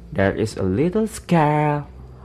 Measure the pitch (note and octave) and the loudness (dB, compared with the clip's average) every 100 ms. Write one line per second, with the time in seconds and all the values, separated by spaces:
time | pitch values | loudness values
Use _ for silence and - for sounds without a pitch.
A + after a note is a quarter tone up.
0 | - - G2 - G#2 - F#2+ G2 E3+ G#3+ | -8 0 0 2 -2 -2 -2 0 0 0
1 | A3 - - E3+ D3 D3+ D3+ D3 C#3+ - | -2 -4 0 2 4 2 0 -2 -6 -16
2 | - - | -20 -20